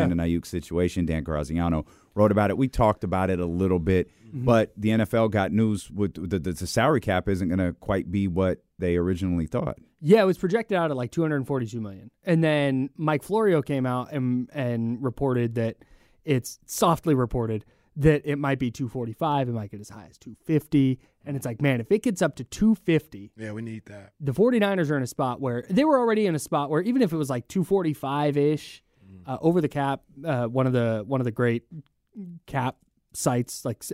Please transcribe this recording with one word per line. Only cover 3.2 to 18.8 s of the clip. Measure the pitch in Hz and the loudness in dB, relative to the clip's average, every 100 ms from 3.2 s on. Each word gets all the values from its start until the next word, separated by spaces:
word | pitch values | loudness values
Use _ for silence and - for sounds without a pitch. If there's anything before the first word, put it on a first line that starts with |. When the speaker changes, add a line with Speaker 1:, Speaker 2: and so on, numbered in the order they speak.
| 95 | 0
Speaker 1:
it | 90 | 0
a | 87 | -2
little | 87 95 90 | 0 2 2
bit, | 82 92 87 _ 113 | 2 0 0 _ -14
Speaker 2:
Mm-hmm. | 135 123 | -4 2
Speaker 1:
but | 113 110 - | 4 2 -2
the | 107 | 0
N | 113 | 2
F | 107 | 2
L | 113 113 | 2 2
got | 104 95 | 2 0
news | 101 110 101 - | 2 2 0 -6
with | 95 101 | -4 -4
the, | 80 90 98 | -4 -4 -4
the, | 78 | -2
the | 82 90 | -6 -4
salary | - 131 143 | 0 2 2
cap | 107 92 101 | 2 0 0
isn't | 95 92 | -2 0
gonna | 92 90 | 0 0
quite | 82 - 98 - | -2 -2 -2 -2
be | 101 98 | -2 0
what | 85 92 87 _ - | 0 0 -2 _ -6
they | 92 87 | 0 0
originally | 87 90 95 87 76 | 0 0 0 -2 -2
thought. | 123 - - - _ | -4 -4 -8 -14 _
Speaker 2:
Yeah, | 151 220 | 4 4
it | 190 | 4
was | 180 | 0
projected | 185 220 226 185 | 0 -2 0 0
out | 165 | 0
at, | 131 | -2
like, | 120 | -4
two | - | -2
hundred | 160 147 127 | 0 -2 -2
forty-two | 139 113 117 | -4 -4 -8
million. | 107 98 117 _ | -10 -12 -18 _
And | - 165 | 0 2
then | 160 151 143 131 135 - | 2 2 2 0 -2 -4
Mike | 151 151 | -2 -2
Florio | - 208 214 160 | 0 0 4 2
came | 135 143 127 | 2 -2 0
out | 123 123 | -2 -4
and, | 147 127 123 123 | -4 -2 -2 -4
and | 143 123 117 113 120 | -4 -2 -2 -2 -2
reported | 131 - 139 123 120 117 | -4 -2 -2 0 -2 -2
that | 113 - _ _ _ _ | -4 -6 _ _ _ _
it's | - 131 - - - | -2 -2 -2 -14 -10
softly | - 175 160 165 | 0 2 2 2
reported | 135 120 131 113 110 - _ _ 156 | 2 2 -2 -2 -4 -8 _ _ 0
that | 147 147 | 4 4
it | 147 143 | 2 -2
might | 143 135 | 0 0
be | 123 | -2
two | - | -4